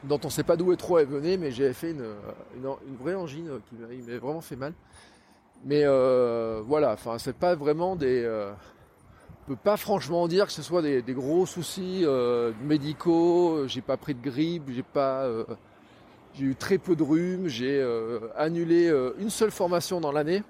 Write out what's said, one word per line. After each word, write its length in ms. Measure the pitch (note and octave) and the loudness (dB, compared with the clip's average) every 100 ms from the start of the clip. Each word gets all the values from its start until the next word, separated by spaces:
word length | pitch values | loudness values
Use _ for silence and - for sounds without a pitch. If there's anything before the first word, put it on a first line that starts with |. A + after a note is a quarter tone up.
dont 180 | C#3 C#3+ | -2 -2
on 40 | D#3 | -2
sait 140 | C#3+ | -4
pas 140 | D3 E3+ | 0 2
d'où 160 | F3+ | 4
est 40 | F3 | 0
trop 220 | - E3+ | 2 4
elle 80 | C#3 | 4
venait, 300 | C#3+ D#3 F#3+ | 0 -2 -2
mais 160 | D#3 | -2
j'ai 200 | A#2+ C3+ | 0 0
fait 200 | B2+ E3 | 0 -8
une, 120 | D#3 A2+ G#2 G#2 - - A2 | -8 -10 -12 -14 -14 -16 -12
une, 120 | C3 C3+ A#2+ | -10 -10 -14
une 80 | C3 | -10
vraie 180 | C3+ | -6
angine 340 | F#3+ E3+ C#3+ E3+ B2+ G2+ | -6 -8 -10 -10 -12 -14
qui 80 | A2+ | -18
m'a, 160 | A#2 | -16
il 120 | B2+ | -14
m'a 140 | A#2+ A#2+ | -12 -8
vraiment 220 | A#2+ D#3+ | -6 -8
fait 160 | D#3+ B2 | -8 -10
mal. 160 | C3+ F3 _ - - _ _ _ _ _ | -10 -12 _ -20 -20 _ _ _ _ _
Mais, 180 | C3+ D3 | 0 2
euh, 800 | D3 C3+ C3 B2+ B2 A#2 A2+ A2 G#2+ | 6 6 6 6 4 2 -2 -4 0
voilà, 260 | D3+ C#3+ | 2 4
enfin, 240 | G#2+ A#2+ A2+ | 2 -4 -6
c'est 180 | C3 B2 | -6 0
pas 180 | F3+ | 2
vraiment 400 | F3 C#3+ D3+ F3+ | 2 2 2 0
des, 280 | F#3 C3+ B2+ | 0 2 2
euh, 280 | A#2 A2 G2+ G2+ - - - _ _ - - - | 0 -2 -6 -10 -20 -20 -20 _ _ -20 -20 -20
on 60 | - | -10
peut 40 | C3 | -2
pas 140 | G3 G#3 | 0 0
franchement 500 | - G3 B2+ E3+ F3 | 0 -2 0 0 2
dire 200 | F3 G3+ | 2 0
que 60 | |
ce 100 | - | -2
soit 200 | C3 F3 | -2 0
des, 180 | D3+ C3+ | 2 0
des 140 | A#2+ | 0
gros 320 | C3 C3+ E3 F#3 | -4 0 2 2
soucis, 560 | F3+ E3 - F#3 F#3+ | -2 -8 -6 -6 0
euh, 480 | E3 C3+ A#2+ A#2+ A#2+ A2 | 2 2 2 2 0 -2
médicaux. 1040 | C#3 D3+ C#3+ D3 F3 E3 E3+ F3 F3 D#3+ C3+ | 0 0 0 -4 2 4 6 6 4 2 -2
J'ai 140 | B2+ | -6
pas 140 | - C3 | -4 -4
pris 180 | - | -4
de 60 | C3+ | -6
grippe, 460 | C#3 B2 D#3+ E3+ C#3 | -4 0 0 -2 -6
j'ai 140 | B2 | -8
pas, 400 | - D3 C3+ C3 | -4 0 0 0
euh, 220 | C3+ A2+ - A2+ - - - - - - - | -2 -4 -6 -10 -14 -20 -20 -20 -20 -20 -20
j'ai 100 | - | -4
eu 120 | C3+ C3 | -2 -2
très 220 | - G3 | 0 0
peu 180 | - E3 | 2 0
de 80 | |
rhume, 420 | D3+ D#3+ F3 F3+ F3+ | 2 2 2 -2 -4
j'ai, 340 | A2+ B2+ C#3 | -4 -2 0
euh, 380 | C3 A#2 A2+ A#2 A2+ - | 0 -2 -4 -6 -8 -4
annulé, 520 | D3+ E3+ E3 E3+ E3+ | -2 -2 4 4 6
euh, 240 | D3 B2+ - | 4 2 -2
une 100 | G#3 | -6
seule 220 | - A3 | 0 0
formation 480 | - F3+ F3 - F3+ | 0 0 0 -2 -4
dans 120 | D#3 | -2
l'année 300 | C#3+ D3+ F#3+ | 0 0 -2